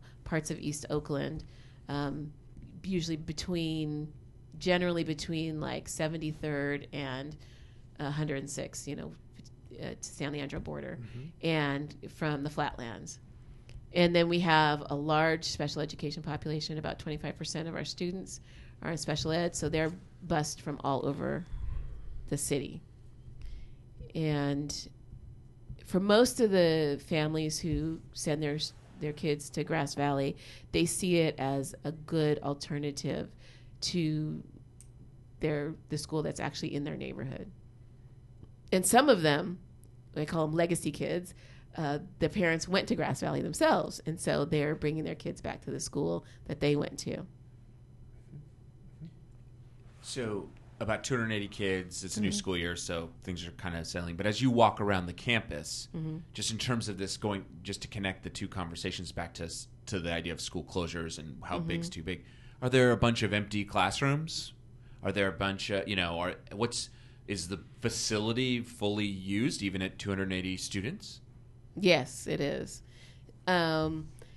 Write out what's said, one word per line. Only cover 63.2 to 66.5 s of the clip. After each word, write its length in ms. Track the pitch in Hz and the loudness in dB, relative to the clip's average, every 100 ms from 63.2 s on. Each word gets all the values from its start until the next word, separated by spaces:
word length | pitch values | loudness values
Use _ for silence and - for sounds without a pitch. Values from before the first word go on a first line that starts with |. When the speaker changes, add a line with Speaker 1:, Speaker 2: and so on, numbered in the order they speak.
Speaker 3:
of 100 | 107 | 4
empty 320 | 104 104 104 | 2 2 0
classrooms? 880 | 101 104 92 - 139 147 160 - - - - - - - | 2 4 4 4 4 2 0 -6 -8 -12 -20 -20 -18 -4
Are 80 | 95 | -2
there 160 | 98 98 | 2 2
a 40 | |
bunch 380 | 85 98 98 - | 2 0 0 0
of, 160 | 101 98 | 0 2
you 80 | 95 | 2
know, 220 | 87 85 | 2 0
are, 160 | 90 - - | -2 -4 -8